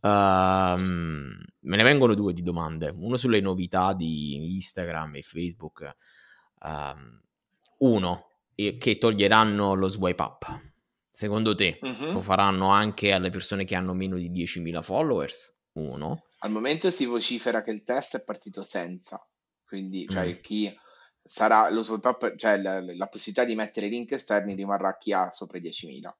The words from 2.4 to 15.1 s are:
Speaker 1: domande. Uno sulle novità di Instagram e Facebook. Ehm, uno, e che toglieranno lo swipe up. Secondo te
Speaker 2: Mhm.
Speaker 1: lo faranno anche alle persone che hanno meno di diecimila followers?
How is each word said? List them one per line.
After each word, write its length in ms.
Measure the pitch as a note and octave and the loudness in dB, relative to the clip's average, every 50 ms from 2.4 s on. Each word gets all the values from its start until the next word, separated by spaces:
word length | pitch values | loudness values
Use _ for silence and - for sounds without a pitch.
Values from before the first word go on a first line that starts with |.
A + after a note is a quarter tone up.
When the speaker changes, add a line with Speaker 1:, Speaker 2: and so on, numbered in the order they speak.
Speaker 1:
domande. 520 | F2 F2+ E2+ E2+ E2 D#2+ D#2+ D#2+ D#2+ D2 D#2 | -4 -2 -2 -2 -4 -4 -4 -4 -6 -6 -6
Uno 200 | D#2+ F2 A2 B2 | -6 -6 -4 -4
sulle 220 | B2 - B2+ A2+ G#2 | 0 2 2 2 4
novità 520 | G2 G2 F#2 F#2 F#2 F2 - F#2 F2+ F#2+ G2 | 2 2 -2 -2 -2 -2 0 2 2 2 2
di 600 | F#2 E2+ D#2+ D#2+ D2+ D2+ D2 C#2+ C#2+ D#2+ E2 F#2+ | 0 -2 -4 -4 -4 -4 -6 -6 -6 -6 -6 -6
Instagram 600 | F#2+ F#2 - - F#2+ F2+ E2+ E2 D#2+ D#2+ D2+ D2 | -4 -4 -6 -6 -6 -6 -6 -6 -8 -8 -8 -12
e 60 | C#2+ | -14
Facebook. 760 | D2 - - E2+ F2+ F2 E2+ _ D#2+ D#2 _ - D#2+ C#2+ C#2 _ _ _ _ _ _ _ _ _ _ _ _ _ - | -14 -12 -8 -6 -6 -6 -6 _ -16 -18 _ -16 -16 -16 -16 _ _ _ _ _ _ _ _ _ _ _ _ _ -12
Ehm, 580 | D2+ D#2 D2 D2 C#2 C#2 C#2+ C2+ A1+ A1+ G#1+ _ _ _ _ _ _ _ _ _ _ _ _ | -10 -8 -8 -8 -10 -12 -14 -18 -20 -20 -20 _ _ _ _ _ _ _ _ _ _ _ _
uno, 480 | C#3 C3 A#2 G#2 F#2 F2 F2 F2 - _ _ _ _ _ _ | 4 6 6 6 4 0 -2 -4 -8 _ _ _ _ _ _
e 180 | - G#2 G2+ - | -4 -4 -4 -4
che 200 | A#2+ - - - | 0 0 0 0
toglieranno 760 | - - A2+ A2 G2+ G2+ G2 G#2+ A2 A2 G#2+ G#2 G2+ G#2 G2 G2 | 4 2 2 4 4 4 6 8 6 6 6 4 2 2 2 2
lo 140 | F#2+ F#2+ F#2+ | 2 0 0
swipe 320 | G2 G#2 F#2+ F2+ F2+ - | 0 0 -2 -2 0 -2
up. 400 | D#2 - - _ - - - - - - _ _ _ _ _ _ _ _ | -4 -6 -6 _ -14 -12 -12 -14 -14 -20 _ _ _ _ _ _ _ _
Secondo 460 | _ - G#2+ G#2+ G2+ G#2+ A2 A2 G#2 | _ -6 -4 -2 0 0 2 2 2
te 240 | F#2 G2+ F2 - - | 2 2 0 0 -2
Speaker 2:
Mhm. 320 | - C3 B2 G#2+ C3+ D#3 F#3 | -8 -8 -8 -6 -6 -4 -4
Speaker 1:
lo 80 | F#3+ | -4
faranno 480 | F#2 F#2+ F#2+ F#2+ G2 G2 F#2+ F#2 F#2+ F#2+ | 2 2 4 6 6 4 4 4 6 6
anche 420 | G2 G2+ G#2+ G#2 G2 - G2+ G2+ | 6 6 6 2 -2 0 2 4
alle 180 | G2 F#2 F2+ F#2 | 4 4 2 0
persone 360 | F2+ F#2+ - - G#2 G2 G2 | -2 -4 -6 -4 -4 -4 -2
che 100 | F#2 G2 | -2 -2
hanno 180 | F2+ F#2 F#2 F#2 | -2 -2 -2 -2
meno 240 | F#2 F#2+ F#2+ F#2+ | -2 -2 -2 -4
di 120 | F2+ F2 F2 | -4 -4 -4
diecimila 500 | F2 F2+ E2+ E2+ - F2+ E2+ E2 E2 E2+ | -4 -4 -4 -4 -6 -6 -6 -4 -6 -6
followers? 800 | E2+ - F#2+ B2 D#3+ D#3 | -6 -2 0 0 2 2